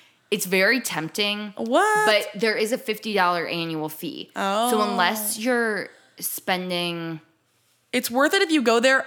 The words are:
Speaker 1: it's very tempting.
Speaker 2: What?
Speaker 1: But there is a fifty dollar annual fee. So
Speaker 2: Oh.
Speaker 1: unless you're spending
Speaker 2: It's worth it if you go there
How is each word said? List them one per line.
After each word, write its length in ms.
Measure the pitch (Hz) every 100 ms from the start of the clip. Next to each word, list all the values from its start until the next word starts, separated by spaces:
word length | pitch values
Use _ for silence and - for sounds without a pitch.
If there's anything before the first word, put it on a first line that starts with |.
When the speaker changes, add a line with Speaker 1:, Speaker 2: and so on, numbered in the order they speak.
| _ _ _
Speaker 1:
it's 160 | 208 185
very 340 | 185 190 254
tempting. 720 | - 165 160 - 208 208 208 -
Speaker 2:
What? 480 | 226 277 415 427 427
Speaker 1:
But 340 | 214 208 202
there 160 | 220 202
is 160 | 214
a 60 | 247
fifty 340 | 247 214 226
dollar 340 | 202 180 175 147
annual 440 | 170 165 160 151
fee. 400 | 151 165 69 -
So 60 | - 196 202 240 226
Speaker 2:
Oh. 100 | 208
Speaker 1:
unless 480 | 196 175 214 208 214
you're 520 | 233 240 233 202 - - _ _
spending 1000 | - - - 185 180 175 175 170 165 160 - _ _ _ _ _ _
Speaker 2:
It's 180 | 247 254
worth 220 | 240 294
it 60 | 392
if 80 | 320
you 100 | 311
go 180 | 233 233
there 260 | 254 269